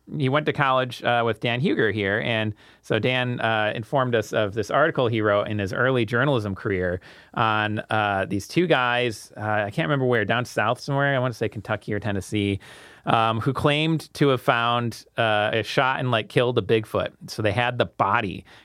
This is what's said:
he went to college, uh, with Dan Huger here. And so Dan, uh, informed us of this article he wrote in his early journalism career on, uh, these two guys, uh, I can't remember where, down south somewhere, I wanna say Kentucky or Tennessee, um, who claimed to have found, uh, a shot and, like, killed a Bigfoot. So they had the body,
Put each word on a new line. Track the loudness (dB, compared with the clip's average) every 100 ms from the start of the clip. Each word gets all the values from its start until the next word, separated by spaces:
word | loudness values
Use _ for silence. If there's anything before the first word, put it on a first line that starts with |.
| -12 -4
he | 0
went | 0
to | 0
college, | 0 2 2 0 -2
uh, | 0 2
with | 2 0
Dan | -2 0
Huger | 0 2 2
here. | 2 0 0
And | 0 0 -2 -6 -12 -16
so | -4 0
Dan, | 0 0 -2 -2
uh, | 0 0 0
informed | -2 -4 -2 2
us | 0 0
of | 0 -2
this | -2 -2
article | 2 2 2 0
he | 2
wrote | 2 2 0
in | -2
his | -2
early | 0 0 2
journalism | 0 0 2 0 -2
career | -4 -2 -2 -2 -4 -8 -20 -8
on, | 0 2 2 0 -2 -2
uh, | 0 0 0 -2
these | -4 -2
two | 0 2
guys, | 2 2 0 0 -4 -12 -8
uh, |
I | -2 -2 -2
can't | -2 -2
remember | 0
where, | 2 2 2
down | 0
south | -2 -2 -2 -2
somewhere, | -4 -2 0 0
I |
wanna | -2
say | -2 -6
Kentucky | -6 -6 -6 -4
or | -4
Tennessee, | -4 -4 -4 -2 0 -2 -6 -20 -20 -8 0
um, | 2 2 0
who | -2
claimed | 0 2 2 2 0 -4
to | 0 2
have | 2
found, | 2 2 2 0 -2 -6 -8 -2
uh, | 2 2 2
a | 0
shot | 0 0 0 0
and, | 0
like, | 0 0
killed | 0 2 2
a |
Bigfoot. | 2 2 2 -2 -4 -6 -12
So | -4
they | -2
had | 0 0 0
the |
body, | -2 0 0 0 0 -8 -14 -20